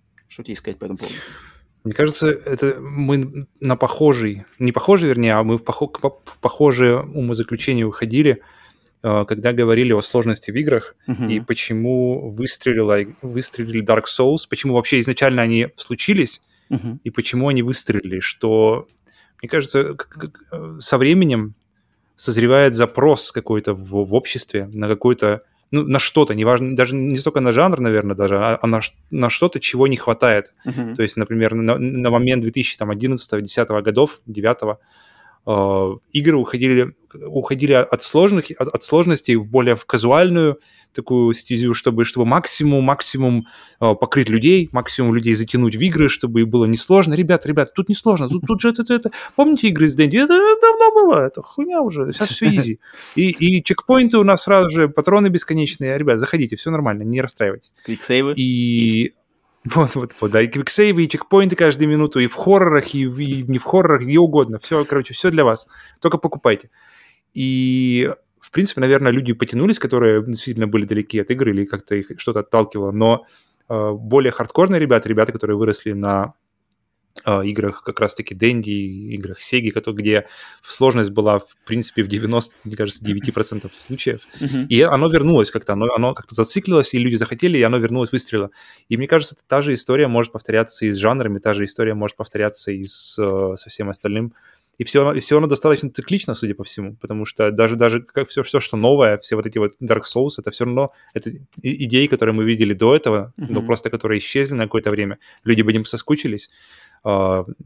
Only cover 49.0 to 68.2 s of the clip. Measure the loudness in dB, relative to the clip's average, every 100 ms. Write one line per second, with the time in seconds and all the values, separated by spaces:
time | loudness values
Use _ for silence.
49 | -2 -8 -4 2 4 4 2 4 4 4
50 | 4 4 4 6 6 6 6 6 6 6
51 | 6 4 2 -4 -10 -8 -4 -2 -2 -2
52 | -4 -4 -4 -2 -2 0 -2 -6 -14 -20
53 | -8 -2 0 2 2 2 -2 -2 2 4
54 | 4 4 4 4 4 4 4 2 2 2
55 | 2 4 4 0 -2 -2 -2 -4 -4 -2
56 | 2 2 0 -2 -2 -4 -4 -2 -2 -2
57 | -4 -4 -4 -4 -4 -4 -12 _ -10 -8
58 | -2 0 0 -2 -2 0 0 0 2 0
59 | -2 _ _ _ _ _ -4 0 0 0
60 | -8 -6 0 2 2 0 -2 2 4 4
61 | 0 -2 2 2 4 4 2 2 2 2
62 | 2 0 0 0 2 4 4 2 0 -2
63 | -4 -4 -6 -4 -2 -4 0 2 4 2
64 | 2 4 4 4 2 -2 -4 -2 0 -2
65 | -4 -4 0 2 2 2 -4 -20 -20 _
66 | -2 0 -4 0 0 0 -2 _ _ _
67 | _ _ _ -6 -2 0 0 0 0 2
68 | 0 -4